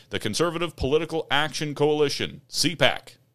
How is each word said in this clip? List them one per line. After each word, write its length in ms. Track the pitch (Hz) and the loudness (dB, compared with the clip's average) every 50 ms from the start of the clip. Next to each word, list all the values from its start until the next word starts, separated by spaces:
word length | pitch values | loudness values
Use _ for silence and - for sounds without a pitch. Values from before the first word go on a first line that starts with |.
| - - | -12 -8
The 80 | 101 95 | -6 -4
Conservative 560 | - 110 101 - 165 175 160 165 175 160 - | -4 -2 0 0 0 0 -2 -4 -6 -6 -6
Political 540 | - - 131 147 160 165 156 160 160 - - | -4 -2 2 2 2 0 0 -4 -6 -2 0
Action 460 | 131 143 151 151 - - 160 151 139 | 0 0 0 0 -4 -4 -6 -4 -2
Coalition, 640 | - 147 151 151 151 147 143 - - 104 80 - - - - | 0 2 2 2 2 0 0 0 -4 -6 -6 -8 -12 -14 -8
C 260 | - - - - 170 | -2 0 0 0 2
pac, 440 | - 139 117 - - - - - _ _ _ | 4 4 4 4 2 -8 -16 -20 _ _ _